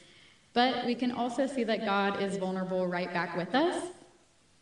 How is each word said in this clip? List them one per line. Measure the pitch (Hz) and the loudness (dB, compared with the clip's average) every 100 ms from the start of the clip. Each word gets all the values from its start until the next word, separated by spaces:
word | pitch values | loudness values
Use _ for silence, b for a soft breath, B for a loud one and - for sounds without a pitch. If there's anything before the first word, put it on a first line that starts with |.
| B B B B B | B B B B B
But | 240 254 240 | 2 2 2
we | 240 233 | 0 0
can | 247 | 0
also | 226 247 285 269 | 0 -2 0 0
see | 254 | 0
that | 220 214 | 0 0
God | 214 202 196 196 | 2 2 2 0
is | 196 180 | -2 -2
vulnerable | 185 185 185 185 180 | -2 -2 -2 0 0
right | 175 185 | -2 -2
back | 175 180 180 | -2 -2 -4
with | 175 | 0
us. | 254 339 339 - - - - _ _ _ _ | 2 2 0 -6 -12 -20 -20 _ _ _ _